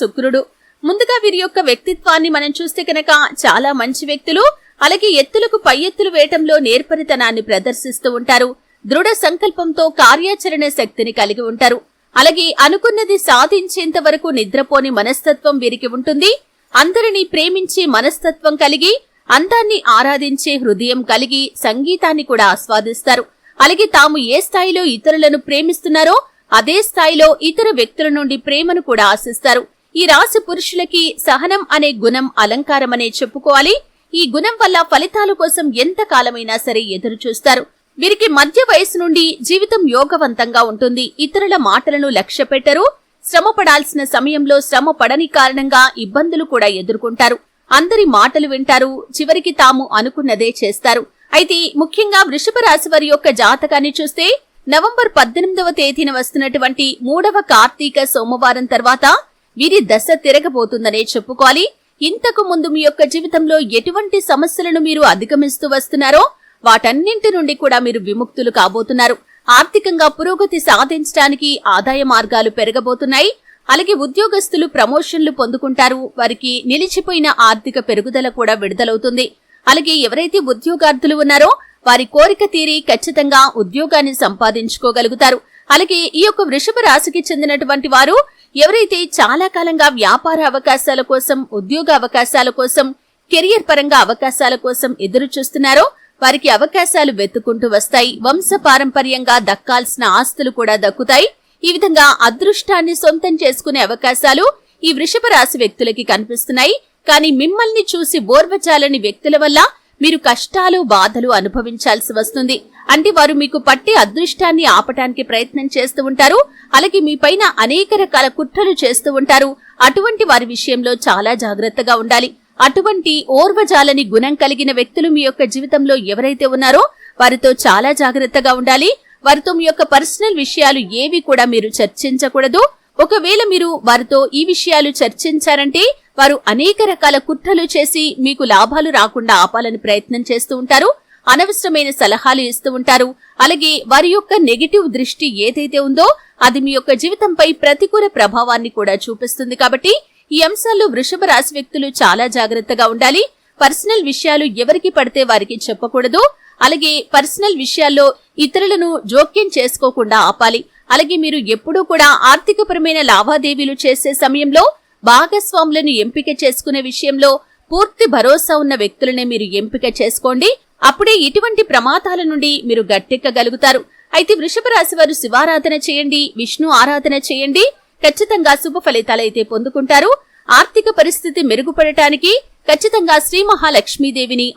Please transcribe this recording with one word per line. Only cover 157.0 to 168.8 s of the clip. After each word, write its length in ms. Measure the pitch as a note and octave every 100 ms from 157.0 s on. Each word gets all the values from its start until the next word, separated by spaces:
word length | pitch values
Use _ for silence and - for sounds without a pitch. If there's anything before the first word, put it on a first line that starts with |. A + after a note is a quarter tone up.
| -
పర్సనల్ 420 | C#4+ D4 - G4+ E4+
విషయాల్లో 420 | B3+ - D4 C#4+ C#4 - _ - D4
ఇతరులను 440 | F#4 G4 G4 E4+ D#4+ G3+
జోక్యం 380 | B3 D4+ G#4 G4 C#4+
చేసుకోకుండా 600 | B3 - C4 B3+ A3 A3 F3
ఆపాలి. 340 | - A3+ A#3 - _ _
అలాగే 260 | C4 D#4 F4
మీరు 160 | D#4 D4+ G#3 A3
ఎప్పుడూ 260 | - E4+ F#4+
కూడా 160 | E4 D4 C#4+ B3+
ఆర్థికపరమైన 680 | D4+ - G#4 G#4+ F4 D#4+ D#4 C#4
లావాదేవీలు 640 | G3 B3+ D4+ C#4 C#4 C#4 C4+ C#4
చేసే 260 | B3+ C#4+ C#4
సమయంలో 400 | C4+ C#4+ C#4+ D4 A#4 - _ _ A3
భాగస్వాములను 800 | A#3+ E4 G#4 G4+ F#4 D#4+ D4+ D4+ A#3
ఎంపిక 260 | G#3+ D4+ D4+ C#4+
చేసుకునే 360 | C#4 B3+ - C#4 C4
విషయంలో 500 | B3 C#4+ C4+ C#4 C4+ - _ _
పూర్తి 340 | E4+ G4+ _ A4+ A#3+
భరోసా 400 | A#3 D4+ - D#4
ఉన్న 120 | C#4+ C4+